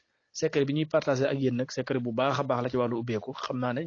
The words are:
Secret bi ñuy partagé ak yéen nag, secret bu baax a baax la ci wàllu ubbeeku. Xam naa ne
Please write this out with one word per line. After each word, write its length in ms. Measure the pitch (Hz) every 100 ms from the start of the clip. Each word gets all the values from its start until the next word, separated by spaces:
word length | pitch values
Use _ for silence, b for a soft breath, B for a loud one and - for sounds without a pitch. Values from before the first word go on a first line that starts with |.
| b b b
Secret 320 | - 156 156
bi 80 | 139
ñuy 140 | 147 156
partagé 400 | 156 151 131 139
ak 100 | 139
yéen 180 | 131 123
nag, 140 | 131
secret 300 | - 127 131
bu 120 | 120
baax 280 | 117 135 135
a 20 |
baax 200 | 135 123
la 60 | 123
ci 60 | 123
wàllu 200 | 120 117
ubbeeku. 340 | 120 107 -
Xam 240 | - - 127
naa 140 | 127
ne 100 | 123